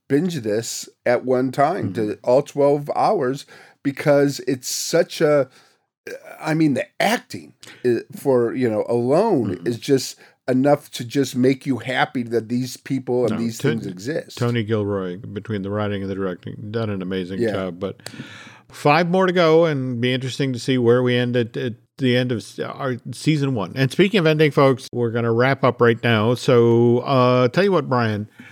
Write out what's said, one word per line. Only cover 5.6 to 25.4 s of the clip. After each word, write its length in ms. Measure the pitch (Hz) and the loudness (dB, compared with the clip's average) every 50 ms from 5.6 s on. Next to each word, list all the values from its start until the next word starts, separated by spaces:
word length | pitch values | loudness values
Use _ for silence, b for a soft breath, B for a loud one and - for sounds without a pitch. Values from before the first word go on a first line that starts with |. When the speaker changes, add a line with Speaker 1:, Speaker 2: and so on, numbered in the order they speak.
| b b b b b b _ _ _ - 92 - - - - - | b b b b b b _ _ _ -16 -16 -16 -16 -18 -16 -10
Speaker 1:
I 140 | - 156 160 | -4 -2 0
mean, 220 | 160 160 151 131 | 2 2 2 2
the 100 | - - - _ - | 0 -4 -6 _ -4
acting 540 | 165 196 233 - - - - 92 76 76 - B B B B B - | -2 -2 -2 -2 -6 -8 -16 -16 -16 -18 -20 B B B B B 0
i-, 180 | 123 117 110 - - - | 0 0 0 -2 -8 -12
for, 380 | - - 143 131 123 120 117 82 | -4 0 2 2 2 2 0 0
you 160 | 131 127 117 | 0 0 0
know, 160 | 107 107 - - | 0 -2 -2 -2
alone 680 | 117 120 120 123 139 170 214 233 196 139 113 101 85 82 | -2 -2 0 2 2 2 2 2 2 0 0 -2 -4 -4
Speaker 2:
Mm-hmm. 100 | 85 110 | -4 -6
Speaker 1:
is 120 | 120 113 | -6 -4
just 400 | - - 139 131 131 - - b b b b b _ - | 0 0 0 0 0 -2 -12 b b b b b _ -2
enough 440 | 131 131 131 143 147 143 - - | 0 2 2 4 2 2 0 -6
to 120 | - - 127 | -14 -14 -10
just 320 | 117 - 143 139 127 - | -4 -2 -2 -2 -2 0
make 300 | 123 123 131 139 135 - | 2 2 2 2 0 -2
you 120 | 139 131 113 | -4 -4 -4
happy 420 | 110 127 127 131 143 143 - 131 | -4 -4 -2 -2 -2 -2 -2 -6
that 280 | 120 117 117 117 110 107 | -6 -4 -2 -4 -2 -2
these 280 | 120 123 127 123 - - | -4 -4 -4 -6 -8 -12
people 440 | - - 139 131 127 123 123 123 123 | -8 -6 -6 -6 -4 -2 -2 0 0
and 60 | 110 | 0
Speaker 2:
No, 60 | 107 - | -2 -2
Speaker 1:
these 180 | 117 117 113 - | -4 -4 -4 -2
Speaker 2:
Ton-, 220 | - 139 156 113 | -2 -2 -2 -2
Speaker 1:
things 80 | 101 98 | -6 -8
exist. 500 | 90 90 95 123 160 165 - - - - | -10 -10 -8 -8 -8 -8 -8 -10 -8 -4
Speaker 2:
Tony 260 | 123 120 120 117 110 | -2 -2 0 -2 -2
Gilroy, 540 | 101 113 107 104 101 101 98 92 92 90 95 | -2 -2 -2 -2 -2 -4 -4 -4 -6 -8 -10
between 460 | - 104 101 104 - - 110 101 95 | -12 -12 -12 -12 -8 -8 -6 -6 -6
the 80 | 98 | -4
writing 320 | 101 107 104 104 101 98 98 | -4 -4 -4 -4 -4 -6 -6
and 80 | 95 | -6
the 20 | 98 | -6
directing, 540 | 95 98 92 90 - - 107 - - 110 104 | -4 -4 -6 -6 -8 -10 -14 -14 -12 -12 -8
done 220 | 107 117 113 110 | -6 -4 -4 -4
an 100 | 101 95 | -4 -6
amazing 400 | 90 90 95 92 92 87 95 95 | -6 -4 -4 -4 -6 -6 -4 -4
Speaker 1:
Yeah. 120 | 117 113 101 | -2 -2 -2
Speaker 2:
job. 260 | 101 95 92 85 87 | -4 -4 -6 -6 -6
But 200 | 98 95 - B B B B B B B B B B B B B B - | -8 -8 -8 B B B B B B B B B B B B B B -20
five 400 | - - - 147 147 165 180 170 | -10 -2 2 2 4 4 2 2
more 160 | 175 185 190 | 2 2 2
to 80 | 180 175 | 2 2
go, 320 | 180 170 160 156 160 170 | 2 4 6 6 6 4
and 340 | 160 151 139 131 127 127 117 | 4 2 -2 -4 -4 -4 -2
be 140 | 123 127 127 | 0 0 0
interesting 400 | 131 127 127 117 - 143 135 127 | -2 -4 -6 -4 -4 -4 -4 -4
to 60 | 117 | -4
see 180 | - - 135 127 | -2 0 0 2
where 240 | 120 113 120 127 | 4 4 4 4
we 140 | 123 123 123 | 4 2 2
end 200 | 120 123 120 120 | 2 0 0 0
at, 220 | 123 120 113 - 143 | 0 -2 -2 -4 -6
at 160 | 135 123 113 - _ _ _ - | -6 -6 -8 -10 _ _ _ -2
the 180 | 135 127 120 | 0 2 2
end 160 | 123 127 123 | 2 2 0
of 60 | 127 107 | -2 -4
s-, 220 | - - - - | -6 -8 -10 -8
our 380 | - - - - 139 131 127 117 - 139 | -8 -8 -8 -6 -6 -6 -6 -6 -8 -12
season 440 | 123 - - 147 160 147 139 135 135 | -14 -4 -2 0 0 0 0 -2 -2
one. 160 | 110 95 90 - | -2 -4 -4 -2
And 140 | 127 135 131 | -2 -2 0
speaking 280 | - - 196 202 - 202 | 2 2 2 2 2 2
of 80 | 156 160 | 2 2
ending, 240 | 156 151 156 151 | 4 4 2 2
folks, 360 | - - 143 135 135 120 - - - | 4 4 4 4 4 0 -4 -8 -6
we're 160 | 120 120 117 | -4 -4 -2
gonna 240 | 110 120 117 117 113 | -2 -2 0 0 2
wrap 300 | 117 | 2